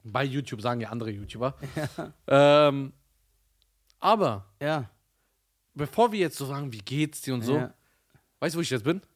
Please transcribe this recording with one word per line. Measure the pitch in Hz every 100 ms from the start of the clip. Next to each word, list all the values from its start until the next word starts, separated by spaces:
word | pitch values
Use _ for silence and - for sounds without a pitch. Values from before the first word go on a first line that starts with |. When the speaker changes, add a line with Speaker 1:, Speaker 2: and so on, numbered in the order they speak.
Speaker 1:
Bei | 113 117
YouTube | 139 135 123 110
sagen | 120 120
ja | 110
andere | 120 110
YouTuber. | 101 - 110 127 -
Speaker 2:
<laughs> | 139 - 147 - 165 _ -
Ja. | 139 143 147 147
Speaker 1:
Ähm, | 139 135 _ _ _ _ _ _ _ _ _ _ _
aber | 175 220 156 101 - _
Speaker 2:
Ja. | 143 156 113 _ _ _ _ _ _ _ _
Speaker 1:
bevor | 143 143 - 233
wir | 208
jetzt | 165 -
so | 139
sagen, | 143 143
„Wie | 110
geht's | 101 139 151 -
dir?“ | -
und | 127
so, | 113
Speaker 2:
Ja. | 143 127 _ _ _ _ _ _ _
Speaker 1:
weißt | 156
du, | 165
wo |
ich | 170
jetzt | 127
bin? | 110 185 _